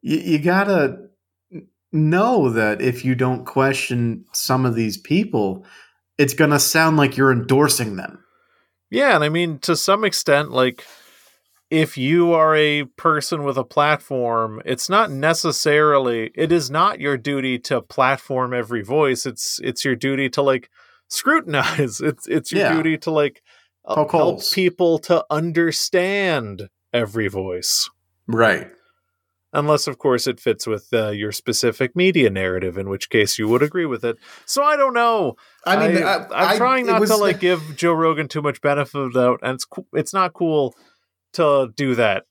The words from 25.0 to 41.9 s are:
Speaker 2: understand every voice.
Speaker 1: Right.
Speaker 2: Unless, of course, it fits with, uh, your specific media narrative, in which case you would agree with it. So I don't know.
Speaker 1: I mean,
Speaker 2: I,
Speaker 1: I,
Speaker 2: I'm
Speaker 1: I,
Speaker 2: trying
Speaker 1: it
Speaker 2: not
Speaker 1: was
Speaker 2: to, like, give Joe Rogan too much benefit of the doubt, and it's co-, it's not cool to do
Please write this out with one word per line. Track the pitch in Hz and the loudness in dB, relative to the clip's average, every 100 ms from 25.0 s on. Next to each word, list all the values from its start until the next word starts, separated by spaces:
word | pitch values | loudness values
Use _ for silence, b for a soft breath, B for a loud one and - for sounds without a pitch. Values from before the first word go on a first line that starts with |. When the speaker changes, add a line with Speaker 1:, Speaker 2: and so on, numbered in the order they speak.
| - 170 - | 2 0 0
Speaker 2:
understand | 151 165 165 170 147 - 185 180 202 190 151 110 95 98 _ _ | -2 -2 0 0 -2 -2 0 0 0 0 -2 -4 -12 -14 _ _
every | 120 113 110 104 | -2 -2 -2 -2
voice. | 95 95 90 87 - - _ _ _ - | -4 -6 -6 -4 -4 -4 _ _ _ -6
Speaker 1:
Right. | 113 113 90 - - _ _ _ _ _ _ _ | 2 4 4 -4 -20 _ _ _ _ _ _ _
Speaker 2:
Unless, | - 147 151 - | -4 2 0 0
of | 131 | -4
course, | 143 123 135 | 0 0 -2
it | 120 | -4
fits | - 107 - | -2 -4 -4
with, | 107 _ | -8 _
uh, | 120 107 | -2 -2
your | 104 104 | -4 -6
specific | 101 - 113 120 107 123 - | -8 -4 -2 -2 -2 -4 0
media | 185 170 120 | 2 4 2
narrative, | 95 95 92 92 90 | 2 -2 -2 -4 -6
in | 98 | -8
which | 98 - | -8 -2
case | 113 101 - | 0 0 0
you | 107 | 0
would | 123 | 2
agree | 147 180 160 | 0 -2 -4
with | 117 | -4
it. | 120 113 B B B | -6 -8 B B B
So | 269 | 0
I | 294 294 | 0 2
don't | 269 | 0
know. | 240 233 226 170 - b b - | 2 2 2 -2 -4 b b -2
Speaker 1:
I | 190 160 | 2 2
mean, | 180 | 2
Speaker 2:
I, | 165 | 0
Speaker 1:
I, | 190 | -2
Speaker 2:
I'm | - | -4
Speaker 1:
I, | - 185 214 | 0 2 2
Speaker 2:
trying | 247 262 247 | 2 2 2
Speaker 1:
it | |
Speaker 2:
not | 226 | 2
Speaker 1:
was | 208 | 4
Speaker 2:
to, | 214 | 4
like, | 202 175 | 2 2
give | 180 175 156 147 | 0 0 -4 -2
Joe | 170 | 0
Rogan | 160 160 151 147 | 2 2 0 -4
too | 156 | -4
much | 147 135 | -4 -2
benefit | 147 143 139 143 | -2 0 -2 -4
of | 135 | -2
the | 123 | 2
doubt, | 123 120 | 2 2
and | - 131 | -2 -6
it's | - | -8
co-, | - - | -14 -8
it's | - 151 | -6 -4
not | 196 180 | -2 -2
cool | - 170 156 131 b b b b _ _ | 0 0 2 0 b b b b _ _
to | - 156 143 127 107 | 0 2 4 0 -2
do | 139 | -2